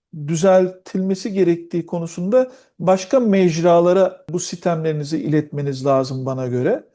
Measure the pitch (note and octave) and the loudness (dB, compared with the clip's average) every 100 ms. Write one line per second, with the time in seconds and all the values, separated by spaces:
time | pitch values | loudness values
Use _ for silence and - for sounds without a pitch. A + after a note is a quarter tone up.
0 | _ D#3 C#3+ E3 F#3+ F#3 F#3 F#3 - F#3 | _ -12 -6 0 4 4 2 -4 -8 -4
1 | F#3 F#3+ A#3+ G3 F3 E3+ - F3 D#3+ F3 | -2 -4 -4 0 2 0 -2 -8 -6 -6
2 | E3 - F3+ B3+ B3+ - _ - E3 F#3+ | -8 -6 0 0 0 -6 _ -4 0 0
3 | - C4+ A3+ G3 F#3 D#3+ F3 E3+ F3 F#3 | 2 0 2 4 2 2 4 4 4 4
4 | F#3 - - F3 - F3 F3+ E3 D#3+ D#3 | 2 -2 -10 -8 -8 -6 -4 -2 -2 -4
5 | C#3+ D#3+ - D3+ D3+ C#3+ C#3+ C3 C3+ C3+ | -4 -6 -2 -2 -2 -6 -6 -4 0 0
6 | C3+ C3 C3 C3 B2+ B2 C#3+ C#4 - | 0 -4 -6 -4 -4 -2 0 -2 -6